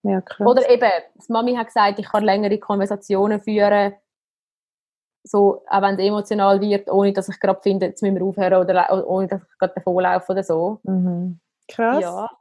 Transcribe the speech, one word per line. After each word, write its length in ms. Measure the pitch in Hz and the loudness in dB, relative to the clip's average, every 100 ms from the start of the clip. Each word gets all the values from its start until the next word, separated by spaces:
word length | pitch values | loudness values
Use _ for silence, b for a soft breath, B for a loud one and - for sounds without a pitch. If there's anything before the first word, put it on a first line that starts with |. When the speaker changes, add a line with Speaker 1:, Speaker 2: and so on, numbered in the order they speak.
Speaker 1:
Ja, 160 | 202 190 | -2 -4
krass. 240 | - - 208 | -4 -2 2
Speaker 2:
Oder 220 | 254 254 | 2 4
eben, 200 | 240 233 175 - _ | 2 2 0 -6 _
die 160 | - | -4
Mami 240 | 226 240 247 | -2 -2 -4
hat 120 | 226 | -2
gesagt, 320 | 226 208 208 | 0 0 0
ich 80 | 202 | -4
kann 140 | 214 | 0
längere 340 | 214 202 208 214 | 2 0 0 -2
Konversationen 800 | - 202 202 202 - 196 208 208 | -2 -2 -2 -4 -2 0 0 -2
führen, 540 | 214 214 208 208 202 202 _ _ _ _ _ _ _ _ _ _ _ _ | -2 2 4 4 0 -4 _ _ _ _ _ _ _ _ _ _ _ _
so, 400 | - 202 202 - - | -4 2 2 0 -2
auch 140 | 196 | 0
wenn 140 | 196 196 | 0 0
es 40 | 196 | -2
emotional 560 | 208 202 208 196 196 | -2 -4 0 2 2
wird, 280 | 208 202 202 | 2 -2 0
ohne 220 | 196 202 | 2 2
dass 160 | 196 190 | 0 -6
ich 100 | - | -4
gerade 200 | 196 190 | -2 0
finde, 260 | 202 190 185 | 0 0 -2
jetzt 140 | - | -2
müssen 140 | 202 190 | -2 -2
wir 80 | |
aufhören 380 | 190 190 185 185 | -4 -2 2 2
oder 120 | 180 | 2
la-, 300 | 180 175 190 - | 0 2 0 0
ohne 220 | 190 190 | -4 -2
dass 140 | 190 | -6
ich 160 | _ _ | _ _
gerade 160 | 185 185 | -4 -2
davonlaufe 560 | 185 180 180 180 - | -2 0 0 0 -2
oder 120 | 190 | -4
so. 360 | 190 160 180 214 | -2 -2 -2 -6
Speaker 1:
Mhm. 560 | 196 185 180 175 180 170 _ _ - | -4 -2 0 -2 -6 -10 _ _ -16
Krass. 340 | - 226 269 | -4 0 0
Speaker 2:
Ja. 280 | 175 185 220 - | -4 -8 -12 -14